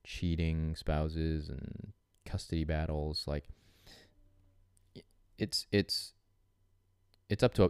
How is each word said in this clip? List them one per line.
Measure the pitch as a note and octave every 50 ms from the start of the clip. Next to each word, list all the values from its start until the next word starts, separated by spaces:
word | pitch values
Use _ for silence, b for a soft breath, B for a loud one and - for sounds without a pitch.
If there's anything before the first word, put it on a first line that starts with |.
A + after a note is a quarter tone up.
| -
cheating | - - - F2 E2+ E2 D#2+ E2 D#2+ D#2+ D#2+ D#2+ D#2 D#2
spouses | - - - D#2 D2+ D#2 D#2+ D#2+ D#2+ D#2+ D#2+ D#2 D#2 D2 -
and | C2+ C2 - - - - - - - _ _ _ _ _ _
custody | - - G2 - - E2+ E2 D#2
battles. | D#2 D#2 D2+ D#2 D#2 D#2 D2+ D2+ D2+ D2+ - -
Like, | C#2+ D2 D2 - - B B B B B B B B B B B B B B - - _ - _ - _ - - _ _ _ _ _ _
i-, | - - _ _ _ _ _ _ -
it's, | G#2+ - - - - -
it's, | - G2+ G2 - - - - - - _ _ _ _ _ _ _ _ _ _ _ _ _ _ _ _ _ _ _ _ _ _ -
it's | G#2+ -
up | B2+ A#2+ -
to | -
a, | F#2+